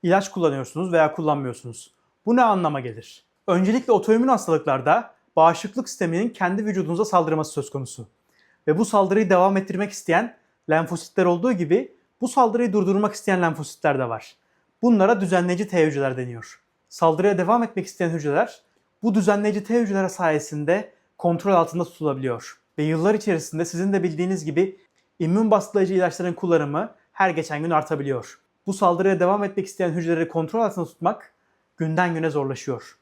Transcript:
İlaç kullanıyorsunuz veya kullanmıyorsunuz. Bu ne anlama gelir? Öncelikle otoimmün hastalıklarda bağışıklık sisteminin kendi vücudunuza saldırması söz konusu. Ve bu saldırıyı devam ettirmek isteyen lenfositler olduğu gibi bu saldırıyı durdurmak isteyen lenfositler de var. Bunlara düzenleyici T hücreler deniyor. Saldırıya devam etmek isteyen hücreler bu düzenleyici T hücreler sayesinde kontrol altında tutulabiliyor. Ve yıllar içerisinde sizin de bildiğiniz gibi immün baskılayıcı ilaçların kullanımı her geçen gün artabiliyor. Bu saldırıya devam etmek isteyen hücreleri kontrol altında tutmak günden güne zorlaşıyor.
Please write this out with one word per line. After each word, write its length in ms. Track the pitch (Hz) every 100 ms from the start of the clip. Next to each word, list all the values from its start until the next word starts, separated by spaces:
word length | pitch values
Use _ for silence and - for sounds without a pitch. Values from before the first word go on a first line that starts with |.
İlaç 280 | 175 190 196
kullanıyorsunuz 600 | - 165 139 131 156 185
veya 220 | 170 156
kullanmıyorsunuz. 800 | 156 151 147 131 117 123 117 - _ _ _ -
Bu 100 | 247
ne 80 |
anlama 360 | 233 196 165 143
gelir? 460 | 123 107 - - _ _ -
Öncelikle 460 | 180 185 233 254
otoimmün 340 | 214 - 220 254
hastalıklarda 880 | 233 - 160 156 131 127 151 233 _ _ -
bağışıklık 540 | 160 165 202 240 -
sisteminin 400 | - 175 165 226
kendi 360 | 233 185 196 208
vücudunuza 400 | 190 156 170 214
saldırması 460 | 185 160 156 156
söz 180 | - 135
konusu. 380 | 139 127 - 110 _ _ _ _ _ -
Ve 100 | 156
bu 80 | 214
saldırıyı 440 | 208 190 196 214
devam 280 | 185 190 196
ettirmek 340 | 196 185 208
isteyen 460 | 202 - 165 233 - _ _ -
lenfositler 560 | 156 165 175 - - 180
olduğu 260 | 175 220
gibi 440 | 214 165 185 - _ _ _
bu 60 | 254
saldırıyı 460 | - 240 226 240
durdurmak 400 | 202 190 196 208
isteyen 280 | 208 - 185
lenfositler 580 | 170 156 143 - 156 135
de 100 | 123
var. 260 | 113 - _ _ _ _ _
Bunlara 400 | 240 226 190 208
düzenleyici 460 | 190 180 175 175 202
T 180 | 180 156
hücreler 320 | 143 139 127
deniyor. 440 | 123 117 110 - _ _ _
Saldırıya 480 | - 165 160 190 190
devam 260 | 180 240
etmek 220 | 226 202 185
isteyen 240 | - 175
hücreler 520 | 165 147 147 233 - _ _ _ _
bu 120 | 226 214
düzenleyici 480 | 190 202 208 208
T 180 | 202 240
hücreler 260 | 226 196 185
sayesinde 840 | - 175 156 151 151 147 185 208 _ _ _
kontrol 360 | 175 170 185
altında 300 | 185 165 165
tutulabiliyor. 760 | 170 - 151 135 131 117 - - _ -
Ve 60 |
yıllar 300 | 151 160 180
içerisinde 520 | 214 214 170 - 156 170
sizin 280 | 170 190
de 100 | 196
bildiğiniz 420 | 175 156 180 190 151
gibi 420 | 147 190 - _ _ _ _
immün 320 | 160 190 226
baskılayıcı 420 | 208 196 208 190
ilaçların 400 | 190 180 - 180
kullanımı 580 | 170 180 165 147 147 220 _ _
her 180 | - 190
geçen 340 | 165 156 151
gün 60 | 160
artabiliyor. 680 | 160 151 156 139 127 110 - _ _ -
Bu 60 |
saldırıya 460 | 196 196 175 190 185
devam 240 | 180 202
etmek 240 | 202 196 190
isteyen 220 | - 180
hücreleri 380 | 165 165 170 165
kontrol 340 | 165 160 226
altında 240 | 220 190 165
tutmak 480 | _ 165 220 - _ _ _ _ _
günden 360 | 160 160 180
güne 160 | 165 160
zorlaşıyor. 680 | 147 135 127 - 120 - _